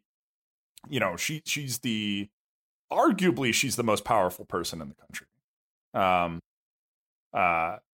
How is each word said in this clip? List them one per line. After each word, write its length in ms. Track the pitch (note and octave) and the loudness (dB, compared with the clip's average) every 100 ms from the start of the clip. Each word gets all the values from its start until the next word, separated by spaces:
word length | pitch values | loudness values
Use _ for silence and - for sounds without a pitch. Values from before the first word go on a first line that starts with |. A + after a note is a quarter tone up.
| _ _ _ _ _ _ _ _ - | _ _ _ _ _ _ _ _ -8
you 100 | C3+ | -2
know, 160 | G2 F2+ | -2 -2
she, 260 | - D#3 - | -6 -6 -6
she's 340 | D3+ C#3 A2+ | -6 -6 -6
the, 480 | B2+ G#2+ G#2 G2+ G2+ _ _ _ _ _ - | -4 -2 -2 -6 -8 _ _ _ _ _ -4
arguably 640 | - F4 F#3 F#3 C3 C3+ | 2 2 4 2 2 2
she's 220 | A3 C3 G2+ | 0 0 0
the 80 | |
most 200 | A#2 G2+ | 2 2
powerful 400 | - A2 F2+ - G2+ | 2 2 2 -2 -6
person 360 | F#2+ E2 E2+ | -6 -4 -8
in 80 | C#2+ | -12
the 60 | - | -16
country. 320 | - - - _ _ _ _ _ _ | -18 -16 -16 _ _ _ _ _ _
Um, 480 | A2 F#2+ F2+ E2+ E2+ - _ _ _ _ _ _ _ _ | 0 4 4 2 -4 -12 _ _ _ _ _ _ _ _
uh, 440 | - F2+ E2 E2 G2+ _ | 0 2 2 -2 -6 _